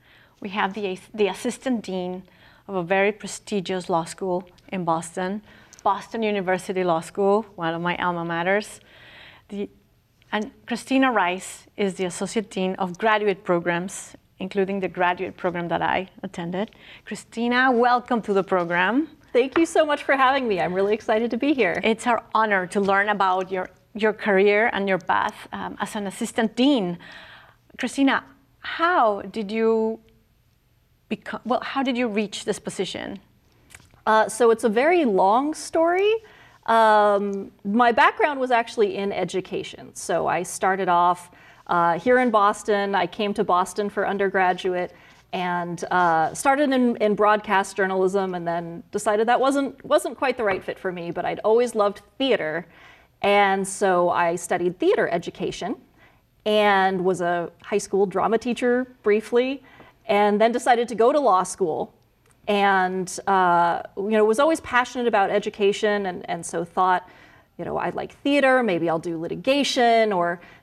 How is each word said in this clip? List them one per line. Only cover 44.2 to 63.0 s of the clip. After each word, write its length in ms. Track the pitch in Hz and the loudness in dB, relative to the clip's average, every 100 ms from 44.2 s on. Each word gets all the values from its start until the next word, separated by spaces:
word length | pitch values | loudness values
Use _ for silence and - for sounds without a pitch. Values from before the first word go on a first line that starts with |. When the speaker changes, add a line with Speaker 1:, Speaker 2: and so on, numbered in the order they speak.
| 196 196 185 180 190 180 180 - - _ _ | 0 2 0 0 -2 -4 -4 -10 -20 _ _
Speaker 2:
and, 500 | 185 180 175 175 170 - | -6 -4 -4 -6 -8 -2
uh, 440 | 180 175 160 160 | 2 4 2 0
started 380 | - 285 269 294 | 0 0 2 2
in, 240 | 262 247 233 | 2 2 2
in 180 | 214 202 | 0 4
broadcast 600 | 208 214 214 190 196 - | 4 2 2 0 0 -2
journalism 580 | 190 190 185 196 190 | 0 2 0 0 -2
and 120 | 180 170 | -4 -4
then 360 | 170 170 170 - | -6 -6 -12 -10
decided 340 | 208 226 214 226 | -4 0 0 2
that 120 | 247 | 2
wasn't, 420 | 262 277 269 - | 2 0 -2 -6
wasn't 320 | - 294 320 240 | 0 0 0 -4
quite 200 | 269 254 | -2 0
the 80 | |
right 180 | 214 190 | -2 -2
fit 160 | - - | -6 -8
for 140 | 190 | -8
me, 180 | 180 170 | -8 -8
but 140 | 175 | -6
I'd 160 | - 170 | -6 -2
always 340 | 214 226 247 | 2 2 2
loved 280 | 220 202 196 - - | 2 0 -2 -12 -4
theater. 500 | 269 196 156 156 180 - - - _ _ | 0 0 -2 -6 -8 -18 -20 -20 _ _
And 460 | 196 202 196 196 190 | 0 2 2 0 -4
so 440 | - 196 180 175 | -2 0 2 2
I 260 | 165 170 175 | 2 0 -2
studied 420 | - 185 180 - | -4 -2 -2 -2
theater 300 | 339 415 170 | 0 0 0
education 640 | 175 175 - 156 - 175 302 - _ _ _ _ _ 214 | -2 -6 -8 -8 -6 -8 -10 -14 _ _ _ _ _ 0
and 580 | 214 208 196 190 190 | 2 4 4 2 0
was 160 | 180 175 | 0 0
a 300 | 175 175 170 - | 0 -2 -4 -10
high 140 | - 202 | -4 -4
school 280 | - 190 196 | 0 0 0
drama 320 | 185 170 220 | 0 0 0
teacher 480 | 254 233 247 247 254 - | -2 -2 0 0 -2 -4
briefly, 640 | 214 208 - 240 262 277 - - - _ - | 0 0 2 0 0 -4 -12 -20 -20 _ -2
and 340 | 202 208 202 | 2 4 4
then 120 | 226 | 2
decided 340 | 240 262 233 240 | 2 2 2 0
to 80 | |
go 180 | 208 233 | 2 4
to 60 | 302 | 4
law 240 | 254 185 | 4 2
school. 500 | 180 - 175 139 202 _ _ _ _ _ - | 0 -4 -4 -4 -6 _ _ _ _ _ -4
And, 720 | 202 196 190 185 185 | 0 2 2 0 -2